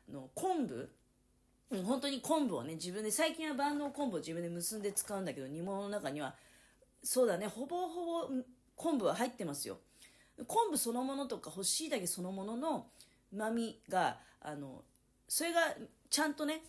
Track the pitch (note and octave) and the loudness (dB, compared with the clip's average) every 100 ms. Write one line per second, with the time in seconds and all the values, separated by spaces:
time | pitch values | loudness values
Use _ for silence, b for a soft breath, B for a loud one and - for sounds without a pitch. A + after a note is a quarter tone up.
0 | - C#3 C3 - F#4+ F4 A3 A#2+ C3+ - | -12 -12 -10 -2 2 2 0 -2 -8 -14
1 | _ _ _ _ _ _ - G3+ F#3 C4 | _ _ _ _ _ _ -4 0 2 2
2 | C#4+ C4+ - D#4 C4+ D3+ C3 D#3+ F3 F#3+ | 0 0 2 4 4 0 -2 -4 -4 -4
3 | G#3+ G#3 D#4+ D4 D#4 C4+ C#4+ D4 C#4+ C#4+ | 0 2 2 2 -2 0 2 0 -2 -2
4 | C#4 F#3 E3 E3 F3 F3 E3+ A3 G3+ G3 | 0 0 -2 -4 -2 -2 -2 -2 -2 0
5 | - G3 F3+ C3+ C3 D#3 F3+ G3 G3+ G3+ | 0 -2 -2 -4 -6 -4 -4 -2 -2 -2
6 | D3+ C#3+ C3+ B B B B B _ _ | -2 -2 -4 B B B B B _ _
7 | - B3 A#3+ F3+ G#3 A3 C4+ F4 F4+ E4+ | 2 6 6 4 0 -4 -2 -2 -2 -2
8 | E4+ E4+ - C4 B3+ - _ - D#4+ C#4+ | -2 -2 -2 -4 -4 -12 _ -4 0 4
9 | F3 F#3 B3 - F3 C#3+ - - B B | 4 2 0 -2 -4 -2 -4 -8 B B
10 | B B B - - A4+ A4 D4 A#3 A#3+ | B B B -10 0 2 4 4 2 2
11 | C4 C#4 C4+ A3 - E3+ F#3+ - D#4 A#3+ | 0 -2 -4 -6 -6 -2 0 0 0 0
12 | F3 - F3+ F#3+ G3+ A#3 D#4+ B3 B B | 0 -2 -4 -4 -4 -2 0 -2 B B
13 | B B _ G3 A3 A#3 A3+ - - F#3 | B B _ -4 -2 0 -2 -6 0 4
14 | D3+ B B B - D3 C#3 B2+ - _ | 4 B B B -8 -8 -8 -12 -20 _
15 | _ _ - - E4 E4+ D#4 - - _ | _ _ -2 0 2 4 2 0 -10 _
16 | - - D4+ D4 D4+ D#4+ | 0 2 2 2 -2 -2